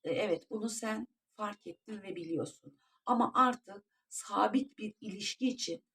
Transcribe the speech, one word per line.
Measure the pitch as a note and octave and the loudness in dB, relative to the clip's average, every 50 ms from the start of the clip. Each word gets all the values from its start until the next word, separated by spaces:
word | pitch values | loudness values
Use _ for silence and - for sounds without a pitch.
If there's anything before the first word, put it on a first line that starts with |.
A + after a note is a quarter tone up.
| - | -2
e, | D#3 | 0
evet, | E3+ - G#3+ G#3 E3 E3 - _ | 0 2 4 2 2 0 0 _
bunu | - G#3+ G#3+ A#3 | -6 -4 -2 -2
sen | - - A#3 A3 A3 A3 A#3+ - _ _ _ _ _ | -4 -2 -2 -2 -2 -2 -4 -8 _ _ _ _ _
fark | - G#3+ G#3 G#3 _ _ | -6 -6 -6 -6 _ _
ettin | F3 E3+ _ _ - G#3+ G#3 | -14 -14 _ _ -12 -10 -10
ve | G3 F#3+ E3+ | -8 -8 -8
biliyorsun. | F3 E3 D#3+ E3 D3+ E3 - - _ _ D3 _ _ _ _ _ _ _ | -8 -4 -4 -2 -2 -2 -4 -8 _ _ -20 _ _ _ _ _ _ _
Ama | - B3 A#3 A#3 - - | 2 4 4 4 4 6
artık | - B3+ B3+ A#3 - _ - G3+ G3+ _ _ _ _ _ _ | 6 6 6 4 0 _ -16 -16 -16 _ _ _ _ _ _
sabit | - - - - G3+ G3 G#3+ G#3+ G#3 C4+ - - _ - | -12 -12 -8 -4 2 2 2 4 4 2 0 0 _ -8
bir | A3 G#3+ - _ | -8 -8 -8 _
ilişki | - G#3+ F#3 G3+ G#3 - - _ B3+ B3+ | -10 -10 -8 -6 -6 -6 -4 _ 0 0
için | - - - - E3 E3 _ _ | 0 -2 -4 -6 -6 -6 _ _